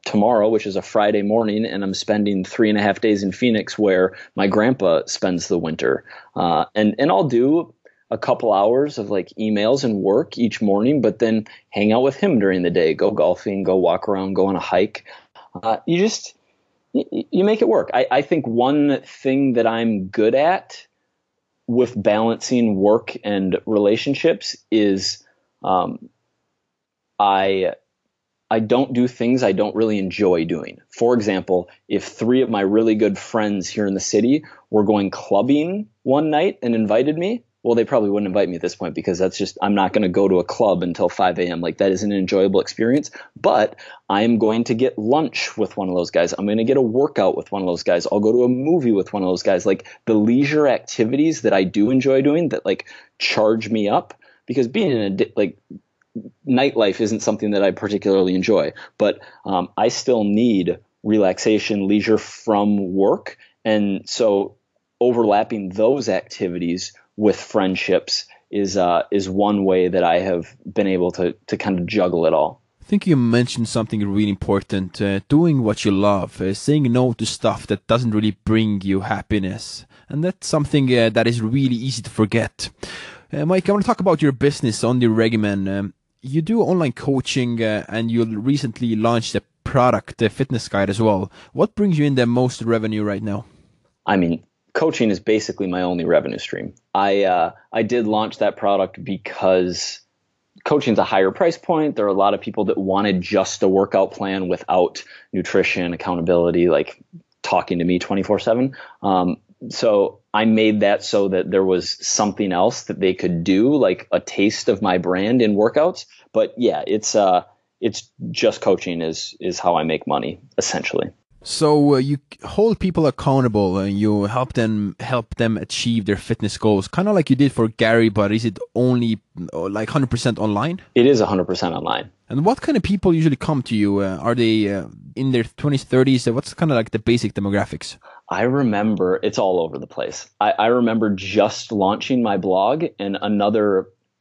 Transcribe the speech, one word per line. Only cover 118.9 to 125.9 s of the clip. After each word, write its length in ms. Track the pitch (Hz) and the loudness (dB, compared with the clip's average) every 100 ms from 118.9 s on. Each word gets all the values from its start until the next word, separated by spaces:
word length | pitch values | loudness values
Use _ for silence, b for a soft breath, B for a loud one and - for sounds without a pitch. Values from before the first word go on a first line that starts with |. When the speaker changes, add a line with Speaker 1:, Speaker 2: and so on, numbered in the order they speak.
| 85 | -6
Speaker 1:
is, 360 | 80 78 - - | -6 -6 -10 -10
is 200 | 90 87 | -8 -2
how 180 | 90 85 | 0 0
I 60 | |
make 220 | 80 78 - | 0 -2 -2
money, 360 | 71 60 87 - - | -4 -4 -10 -8 -6
essentially. 540 | - 82 - - - - _ _ | -4 -4 -4 -4 -6 -8 _ _
Speaker 2:
So, 520 | - - 151 151 143 135 | -12 -2 2 4 4 4
uh, 20 | |
you 200 | 135 143 | 2 -4
c-, 220 | - - - | -6 -18 -8
hold 340 | - 220 208 | 0 2 2
people 260 | 190 165 156 | 0 0 0
accountable 720 | - - 135 127 107 95 95 | 0 0 2 2 2 2 0
and 200 | 98 101 | -2 0
you 260 | 107 104 | 2 2
help 300 | 101 123 127 | 0 -2 -4
them, 420 | - 110 107 101 - | -2 0 0 -4 -6
help 360 | - 127 113 - | -6 -4 -4 -2
them 220 | 117 110 | -2 0
achieve 480 | - - 120 | -4 -4 -2